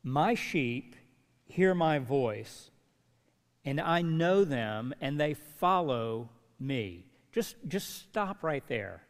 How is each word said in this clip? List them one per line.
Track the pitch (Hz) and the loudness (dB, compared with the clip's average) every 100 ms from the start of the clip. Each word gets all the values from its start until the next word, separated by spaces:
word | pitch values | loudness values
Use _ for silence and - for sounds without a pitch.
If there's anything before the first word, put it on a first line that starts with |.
"My | - 139 185 233 | 0 2 2 2
sheep | - 165 123 120 - - _ _ _ _ _ | 0 0 0 -2 -8 -20 _ _ _ _ _
hear | - 190 180 | 2 2 4
my | 160 151 | 4 2
voice, | 123 139 120 104 113 - - _ _ _ _ _ _ _ _ _ 143 | 2 0 0 -2 -10 -18 -20 _ _ _ _ _ _ _ _ _ -6
and | 139 | -2
I | 165 170 | 2 2
know | 170 160 170 196 190 | 2 2 4 4 4
them, | 131 110 107 120 - | 2 -2 -4 -6 -6
and | 135 147 | -4 0
they | 151 | 0
follow | 147 - - 180 185 160 120 113 113 117 - _ _ | -2 -10 -2 2 2 2 0 0 -4 -8 -16 _ _
me." | 131 135 101 87 - _ _ | -4 -2 -4 -8 -20 _ _
Just, | 226 - - 151 | -4 -4 -8 -6
just | 185 - - | -6 -6 -14
stop | - 220 196 202 | -8 -6 -4 -4
right | 160 143 - | -2 -4 -4
there. | 117 98 87 | -6 -6 -12